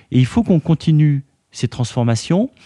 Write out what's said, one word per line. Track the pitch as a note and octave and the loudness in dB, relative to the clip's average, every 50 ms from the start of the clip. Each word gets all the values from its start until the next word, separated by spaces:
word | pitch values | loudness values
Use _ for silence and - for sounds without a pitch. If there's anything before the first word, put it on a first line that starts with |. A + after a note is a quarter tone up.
| _ - | _ -2
Et | - C3 | 0 2
il | B2+ | 2
faut | A#2 - A#3 | 2 0 -2
qu'on | A#3 - F#3+ D#3 | 0 2 2 0
continue | - - D#3+ - - F3 D#3 D3+ D3+ D3+ C#3+ C#3 C#3 _ _ _ _ _ | 2 0 -2 0 2 2 2 4 4 2 2 -2 -4 _ _ _ _ _
ces | - - - A#2 | -10 -6 -6 -6
transformations. | - - B2 - - B2+ A#2 A#2 A#2 A2 - - D#3+ F#3+ A#3 C#4 _ _ _ | -4 -4 -6 -4 -2 -2 0 0 0 -2 -2 -2 0 0 0 -2 _ _ _